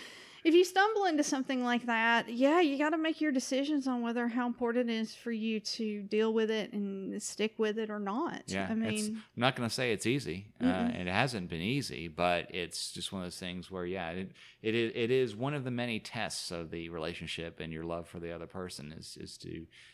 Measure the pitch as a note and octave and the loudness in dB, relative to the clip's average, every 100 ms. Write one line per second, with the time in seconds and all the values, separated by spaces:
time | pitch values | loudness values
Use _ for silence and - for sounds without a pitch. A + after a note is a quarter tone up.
0 | - - - - E4 E4+ F4+ F#4+ G#4 G#4+ | -16 -18 -20 0 6 8 6 6 4 4
1 | F#4+ D4+ D4 C4+ C4 B3+ A#3+ A#3+ A#3+ A3+ | 4 4 2 0 0 0 2 2 2 4
2 | A3+ A#3 - A#3 C#4 E4+ D#4 C#4 D4+ E4 | 6 4 2 4 6 8 6 4 2 2
3 | D#4+ D#4 D4+ C4 - B3+ C#4+ D4 C4 B3 | 0 2 2 2 2 0 2 2 2 0
4 | A#3 A#3 A#3+ A#3+ A#3+ A#3 A#3+ A#3 A#3 A3+ | 0 0 0 0 0 0 2 2 2 0
5 | A3 - A#3 A3+ A3 A3 G#3+ - A3 G#3 | -2 -4 -6 -2 0 -2 -2 -4 -2 -4
6 | G3+ G#3+ A3+ A3 A3 A3 F#3+ G#3 G3+ G3 | 0 2 4 4 2 0 -2 -2 -2 -4
7 | F#3+ G3+ - - G#3+ - G#3+ G#3+ G#3+ G#3+ | -4 -6 -6 -2 -2 2 0 0 -4 -4
8 | G3 A3+ B3 - - F#3+ F#3+ A3+ A3 G#3+ | -2 -2 -2 -4 -4 -2 0 0 0 -2
9 | G#3+ A3 - - B2+ B2+ A2+ - B2 G2+ | -2 -6 -8 0 0 2 -2 -2 0 0
10 | A2 C#3 F#2 F#2 G#2 - F2 F#2 - F2 | 2 0 -2 -8 -10 -2 0 2 0 -2
11 | F2+ G2 C3+ A2+ F2 E2 F#2+ C#3 - B1 | 0 2 2 0 -4 -2 0 0 -2 -6
12 | E2 D#2 F2 F2 - F2+ E2 - - F2+ | -8 2 2 2 0 -6 -6 -6 -8 -8
13 | - G2 F2+ - F2+ F2+ E2+ F#2 F2 F#2+ | -8 -6 -8 -8 -8 -8 -8 -6 -4 -4
14 | E2 F2+ F#2+ - - - A2 A2+ A2+ A#2+ | -4 -6 -8 -12 -20 -6 0 2 0 0
15 | A#2 C3 B2 G2 C3+ D3 B2+ B2 A#2+ G#2+ | 2 2 2 -2 -4 -2 -4 -2 -2 -4
16 | - A#2 F#2+ - - F2 D#2+ E2+ E2 E2 | -4 -6 -4 -6 -6 -6 -6 -8 -6 -4
17 | D#2+ E2+ E2 - E2 - D#2+ D#2+ E2+ E2 | -4 -4 -8 -6 -8 -8 -8 -6 -6 -6
18 | E2 F2+ E2+ E2+ E2 F#2 F2+ - D2 D#2+ | -8 -10 -8 -8 -10 -8 -10 -10 -12 -14
19 | - - - - E2+ E2 E2 - - | -14 -14 -14 -12 -10 -10 -12 -20 -20